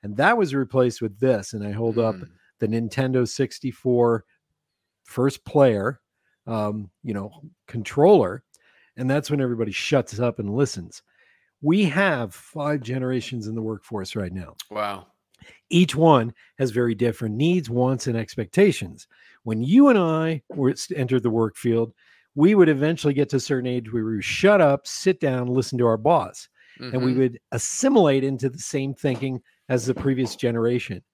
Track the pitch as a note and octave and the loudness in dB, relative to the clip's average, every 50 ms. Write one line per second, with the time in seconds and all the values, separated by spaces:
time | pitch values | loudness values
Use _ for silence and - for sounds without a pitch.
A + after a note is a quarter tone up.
0 | - G#2 G#2 G#2+ C#3+ F#3+ A#3+ A#3 G3+ D3+ C3+ C#3 C3 - - C3 B2+ B2 A2+ - | -10 -10 -2 2 2 2 4 2 0 0 0 -4 -4 0 2 2 2 2 0 -4
1 | A#2+ A2 G2 G2 B2 C3 B2+ G#2+ G2 - - G#2+ G2+ G#2 G2+ G#2 A#2 A#2 A2 A#2 | -8 -8 -4 0 2 2 2 0 -2 -8 -10 -8 -8 -6 -6 -4 -4 -2 0 0
2 | A#2 A2+ G#2 F#2 F2 - _ _ _ _ _ _ - G#2 A2 A#2 A#2 A2 - - | 0 0 -2 -4 -12 -20 _ _ _ _ _ _ -4 -2 -2 -2 -4 -4 -4 -2
3 | C3+ C3 C3 C3 B2 A2+ - - C3+ A#2+ - - - C3 A#2+ - _ B2+ B2 A#2+ | -2 0 2 0 0 0 0 -2 -4 -4 -4 -8 -10 -10 -10 -4 _ 0 2 4
4 | A#2+ A#2 A#2 A2+ - _ _ _ _ _ _ _ _ _ _ _ _ _ _ _ | 4 4 2 0 -4 _ _ _ _ _ _ _ _ _ _ _ _ _ _ _
5 | _ _ - - B2 C#3 - - _ - - D3+ C#3 C3 A2+ G2+ G2 A#2 C3+ _ | _ _ -4 0 0 0 -2 -4 _ -2 4 4 6 6 4 2 -2 -4 -6 _
6 | _ _ _ _ _ _ _ _ _ - A#2 A2 G#2+ G#2 G#2+ G#2+ G#2 F#2+ _ _ | _ _ _ _ _ _ _ _ _ -8 -6 -4 -4 -4 -6 -8 -10 -12 _ _
7 | _ C3 G#2+ G2+ G2 G#2 - - - D#3 _ _ _ - - A#2+ G#2+ - - C#3+ | _ -8 -8 -8 -8 -10 -14 -20 -20 -20 _ _ _ -12 -10 -10 -10 -6 0 4
8 | D3 F#3 G#3 F3 A2 F2+ F#2+ A#2+ _ _ _ _ _ _ _ _ _ _ _ - | 6 8 8 6 6 2 -2 -8 _ _ _ _ _ _ _ _ _ _ _ -6
9 | B2+ B2+ C3+ D3 C#3+ - D3+ C#3+ C3+ B2+ A#2+ A2+ A2+ G#2+ G2 - - - D#3 C3+ | -2 0 0 -2 -2 -2 -2 -2 -2 -2 -2 -2 -4 -4 -4 -6 -2 0 0 0
10 | B2 - - G#2 B2 A#2+ A2+ - A2 G2 G#2 B2 C#3+ B2+ - F#2+ F2 - - - | 0 0 -4 -2 -2 -2 -2 -4 -6 -4 0 0 -2 -2 -2 -10 -14 -16 -18 -20
11 | _ _ _ _ _ _ _ _ _ _ _ _ - D3 E3 G3+ G#3 E3 C#3 F3 | _ _ _ _ _ _ _ _ _ _ _ _ 0 2 2 4 2 2 2 0
12 | G3+ G3 D#3 B2+ A#2 G2+ - - - - _ D#3+ C#3+ D3 D3+ C#3+ A#2+ A2 B2+ C3+ | 0 0 0 -2 -4 -6 -8 -16 -20 -16 _ -6 -4 -4 -4 -4 -4 -6 -6 -4
13 | B2+ B2+ B2+ B2 A2 - B2 A#2+ G#2 G#2+ A2 A2+ A2 A2 A2 G2+ _ - A#2 G#2 | -4 -2 -2 -4 -4 -6 -10 -10 -8 -8 -6 -6 -6 -6 -8 -8 _ -10 -10 -8
14 | F#2+ F#2+ - A2+ G2 F2+ F2 F#2 F2+ C2+ - _ - _ G#2 G#2+ G#2 G2+ G2+ F#2+ | -8 -6 -6 -6 -6 -6 -8 -10 -12 -14 -16 _ -20 _ -8 -6 -6 -6 -6 -10
15 | F#2+ _ _ _ _ _ _ _ - - _ _ _ _ - F3 F3+ D#3+ - C#3+ | -14 _ _ _ _ _ _ _ -20 -20 _ _ _ _ 2 2 4 4 2 4
16 | D#3+ E3 D3+ B2+ A2+ A#2+ - _ _ _ _ _ C3+ B2+ G#2 B2 B2 A#2 A2+ G2+ | 6 6 6 6 4 0 -6 _ _ _ _ _ -4 -2 0 0 0 0 0 0
17 | A#2+ A#2+ A2 - B2 G#2+ G#2 A2 C#3+ E3 F3+ F#3 D3+ A2+ A#2+ A#2+ B2 B2+ C3+ B2 | -2 -2 -2 -2 -6 -6 -4 -2 0 0 0 0 -2 -2 -2 0 0 0 0 -2
18 | - C3+ A#2 A2+ A2 - - - A2 F#2 - - G3+ G#3 D#3 - G#2+ F2 - - | -4 -4 -4 -4 -6 -6 -8 -8 -8 -4 2 4 4 4 4 0 -6 -12 -12 -18
19 | - _ _ _ _ _ _ _ _ A2+ A2 A2 A#2 C3+ F#3 B3+ C#4+ C#4+ B3 G#3 | -20 _ _ _ _ _ _ _ _ -6 -4 -4 0 4 6 6 8 8 6 4
20 | F3+ E3 D#3+ D#3+ D#3+ D#3+ E3 D3 _ _ - D3+ C#3 B2+ C#3 - - - F3+ D3+ | 4 2 0 0 0 -2 -4 -4 _ _ -6 0 0 0 0 -2 -6 -10 -4 -4
21 | C3 A#2+ C3 B2+ G#2+ A#2+ A2 A#2 A2+ G#2+ - - - B2 A2+ A2+ A#2 A2+ - _ | -2 0 0 0 0 0 0 0 0 -2 -2 -4 -2 0 0 0 0 -4 -6 _
22 | _ _ _ _ _ _ _ C#3 D3+ F3+ G#3+ G3+ F3+ D#3 D3+ C3+ C#3+ D#3 E3+ D3 | _ _ _ _ _ _ _ 4 4 6 8 6 6 6 6 2 2 0 -2 0
23 | - D3 C#3 C3+ C#3+ - - C3+ - - C#3+ C3 B2 B2+ B2 B2 A#2 A2 A2+ A#2+ | -2 -2 0 0 0 0 0 -4 -2 -2 -4 -2 -2 -2 -4 -4 -6 -4 -4 -4
24 | A2 A2 A2+ G#2 F#2+ - A2+ - - G3 G#3 G3+ E3+ D3 C#3 C#3 _ - - - | -4 -2 -4 -4 -4 -6 -4 2 4 4 6 6 6 4 4 2 _ -10 -12 -4
25 | - F#3+ F#3 - - C#3+ B2+ B2+ B2 B2 B2+ C3 A#2+ - - A#2+ A#2+ A#2 A2+ A2 | -2 -2 -2 0 0 -2 -2 -2 -2 -2 0 -2 -2 -2 -2 0 2 2 2 2
26 | A2 D3 E3+ D#3 A2+ F2+ - - - _ _ _ _ _ _ - B2+ B2+ B2 B2+ | 2 2 2 2 0 -4 -12 -18 -20 _ _ _ _ _ _ -16 -14 -6 -4 -2
27 | B2 B2+ B2+ B2+ C3 B2+ A#2+ - _ _ - A#2+ - - - - - C4 C#4 A#3 | 0 0 2 2 0 0 -2 -6 _ _ -8 -6 -6 -6 -6 -2 0 2 4 6
28 | F#3 D3+ C#3 C3+ C3 C3+ C3+ B2+ C3+ C3+ B2 - - - - C#3 C3+ C3+ C3+ _ | 6 6 4 2 0 -2 -4 -2 -4 -6 -6 -8 -14 -8 -6 -6 -4 -4 -8 _
29 | - D3 B2+ A2+ C3+ C3+ B2+ B2 _ _ _ _ _ - C3 B2 A2 B2 B2+ - | -2 -2 -2 -2 -4 -6 -6 -8 _ _ _ _ _ -2 -2 -2 0 -2 -4 -2
30 | - C#3 C3+ B2+ C3 A2+ - - - A#2+ A#2 A#2 A2+ A#2 A#2+ B2 - - G#2 F2 | 0 -2 0 0 -2 -4 -4 -4 -2 -2 0 0 0 0 0 -2 -4 -6 -12 -14
31 | _ _ | _ _